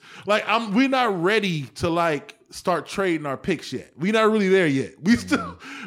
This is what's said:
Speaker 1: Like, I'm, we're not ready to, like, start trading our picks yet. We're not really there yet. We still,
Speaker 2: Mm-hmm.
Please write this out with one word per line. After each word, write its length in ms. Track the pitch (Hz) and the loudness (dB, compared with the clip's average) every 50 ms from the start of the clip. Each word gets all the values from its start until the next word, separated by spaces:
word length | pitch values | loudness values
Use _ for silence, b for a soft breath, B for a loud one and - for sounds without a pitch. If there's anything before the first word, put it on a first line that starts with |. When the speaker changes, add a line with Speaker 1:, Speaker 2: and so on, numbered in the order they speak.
| B B B B B | B B B B B
Speaker 1:
Like, 180 | 190 208 214 - - | 0 0 0 0 0
I'm, 260 | 208 233 233 214 190 | 0 0 0 0 2
we're 160 | 226 269 269 | 2 2 2
not 320 | 269 262 247 226 196 180 | 2 2 0 0 0 0
ready 420 | 165 185 214 220 202 190 170 151 135 120 - | 0 2 2 2 0 0 -2 -4 -6 -8 -8
to, 140 | - - 175 | -6 -4 -2
like, 460 | 165 170 170 170 156 139 - - - _ _ _ | 0 0 2 0 0 -2 -4 -10 -20 _ _ _
start 380 | - - - 196 175 156 143 - | -20 -6 -2 -2 -2 -2 -2 -6
trading 380 | - - 196 185 165 160 151 175 | -6 -2 -2 0 -2 -2 -4 -6
our 100 | 170 - | -8 -6
picks 340 | - - 175 139 - - | -4 -4 -4 -4 -4 -10
yet. 220 | 131 110 85 - _ | -10 -12 -12 -14 _
We're 180 | - 151 196 220 | -6 -2 0 2
not 180 | 220 220 214 | 4 4 4
really 180 | 220 220 202 185 | 4 4 4 4
there 160 | 190 190 180 156 | 4 4 4 4
yet. 260 | 139 135 120 92 - - | 2 0 -2 -4 -8 -6
We 140 | 135 185 240 233 | 2 2 2 2
still, 200 | - - 294 208 | 2 -2 -2 -2
Speaker 2:
Mm-hmm. 480 | - - 87 - - - - - 233 | -2 -6 -12 -14 -18 -18 -16 -16 -16